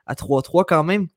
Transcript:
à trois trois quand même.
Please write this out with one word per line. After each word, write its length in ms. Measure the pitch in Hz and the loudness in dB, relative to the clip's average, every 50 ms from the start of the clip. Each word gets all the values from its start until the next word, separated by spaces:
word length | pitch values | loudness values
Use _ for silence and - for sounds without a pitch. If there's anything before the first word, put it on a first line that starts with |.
| _ | _
à 100 | - 135 | -12 -12
trois 260 | - - 139 139 131 | -10 -2 0 0 0
trois 220 | - - - 175 185 | 0 2 2 2 2
quand 220 | - 175 156 151 | 4 2 0 2
même. 240 | 175 196 208 185 - - | 0 0 -2 -2 -4 -8